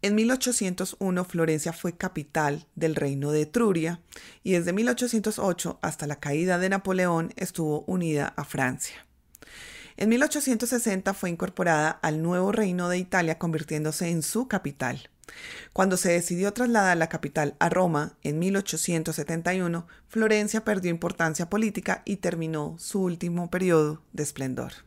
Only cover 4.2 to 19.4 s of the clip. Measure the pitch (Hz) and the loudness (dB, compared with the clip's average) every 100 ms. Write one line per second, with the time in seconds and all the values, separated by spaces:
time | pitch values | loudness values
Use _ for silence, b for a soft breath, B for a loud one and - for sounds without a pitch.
4.2 | B B - 180 170 185 233 233 247 226 | B B 0 2 2 0 0 0 0 0
5.2 | 208 - 202 170 170 - 160 156 147 147 | 0 0 0 0 -4 -4 -6 -4 -6 -6
6.2 | 147 143 175 175 185 196 196 185 180 165 | -2 0 2 2 2 -2 -2 0 2 2
7.2 | 165 - 185 - 156 151 - 185 170 147 | -2 -6 -8 -4 -2 -2 -2 -2 0 0
8.2 | 143 - 143 151 131 135 - - - _ | -2 -4 -8 -2 -2 -2 -8 -10 -20 _
9.2 | _ - B B B B B B 208 233 | _ -20 B B B B B B 2 4
10.2 | 302 311 269 226 240 247 226 190 190 196 | 4 2 0 0 0 0 0 0 -2 -2
11.2 | 185 170 185 - 180 156 156 - 160 156 | -4 -2 -4 0 2 4 4 0 -2 0
12.2 | 160 180 190 220 208 180 175 180 185 190 | 0 2 2 2 2 0 0 -2 0 2
13.2 | 165 160 170 156 156 156 156 156 175 170 | 2 0 0 -2 -2 -2 -2 -2 -2 0
14.2 | 156 214 254 196 151 139 127 135 - _ | 0 -2 0 -2 -4 -6 -6 -6 -12 _
15.2 | B B B B B - 190 180 185 175 | B B B B B 0 2 2 2 2
16.2 | 170 175 196 208 247 233 190 175 160 160 | 2 0 0 0 2 4 6 4 2 0
17.2 | 143 - 147 - 165 170 180 151 160 - | -4 0 0 2 2 4 4 2 0 -6
18.2 | - 151 180 196 196 160 - 170 160 160 | -4 -2 0 0 -2 -4 0 0 -2 -4
19.2 | 151 165 | -4 -2